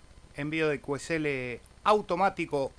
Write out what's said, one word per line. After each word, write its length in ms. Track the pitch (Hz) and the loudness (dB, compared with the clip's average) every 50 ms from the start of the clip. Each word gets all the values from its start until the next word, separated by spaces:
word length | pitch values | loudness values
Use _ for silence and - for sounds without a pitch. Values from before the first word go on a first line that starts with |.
| - - - - - - - | -20 -20 -20 -20 -20 -14 -10
envío 320 | 147 143 151 156 160 160 | -8 -6 -4 0 0 2
de 140 | 151 143 127 | 2 0 -2
Q 160 | - 139 143 | -2 -4 -6
S 180 | 127 - - 165 | -4 -2 -2 -2
L 460 | 160 151 147 139 131 123 123 117 110 - - - - - | 0 0 0 -2 -2 -4 -6 -8 -10 -12 -20 -20 0 4
automático 880 | 202 214 208 196 - 180 175 196 196 - - 165 - 147 139 135 - - | 4 4 4 4 0 2 2 2 2 2 -2 -4 -2 0 -2 -2 -2 -4